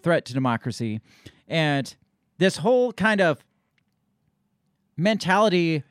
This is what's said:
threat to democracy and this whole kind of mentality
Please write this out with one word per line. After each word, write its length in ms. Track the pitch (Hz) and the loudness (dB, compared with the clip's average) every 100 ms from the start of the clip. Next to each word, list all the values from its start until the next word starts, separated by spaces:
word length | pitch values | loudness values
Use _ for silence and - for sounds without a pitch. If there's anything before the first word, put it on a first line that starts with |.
threat 240 | 165 160 - | -2 0 -2
to 80 | |
democracy 640 | 131 127 117 127 - 113 107 - _ - - - | -2 -2 -2 -4 -6 -6 -8 -12 _ -20 -20 -6
and 480 | 165 151 143 127 - _ _ _ - | -2 0 0 -4 -12 _ _ _ 0
this 200 | 185 - | 0 0
whole 340 | 185 254 247 | 2 2 2
kind 280 | - 214 202 | 0 0 2
of 200 | 175 139 _ _ _ _ _ _ _ _ _ _ _ _ _ _ _ - | 2 0 _ _ _ _ _ _ _ _ _ _ _ _ _ _ _ -4
mentality 840 | 190 220 175 196 214 180 170 156 - | -2 0 0 2 2 2 0 -2 -6